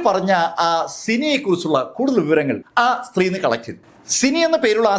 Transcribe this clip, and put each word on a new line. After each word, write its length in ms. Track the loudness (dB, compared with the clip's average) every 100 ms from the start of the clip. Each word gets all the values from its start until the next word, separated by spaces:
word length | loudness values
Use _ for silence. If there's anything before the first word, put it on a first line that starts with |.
| 2
പറഞ്ഞ 240 | 0 2 2 0 0 0
ആ 40 | 0 -2 -6
സിനിയെക്കുറിച്ചുള്ള 760 | -4 -2 0 -2 0 -2 0 -2 -2 -4
കൂടുതൽ 220 | -2 0 2
വിവരങ്ങൾ 300 | 2 0 -4 -4 0
ആ 20 | 0 -2 -4
സ്ത്രീയിൽ 240 | -2 0
നിന്ന് 140 | 0
കളക്ട് 220 | -2 -2 -6
ചെയ്തു. 120 | -16 -20 -16 -4 0
സിനി 220 | 0 2 2
എന്ന 120 | 2
പേരുള്ള 240 | 2 2
ആ 20 | 2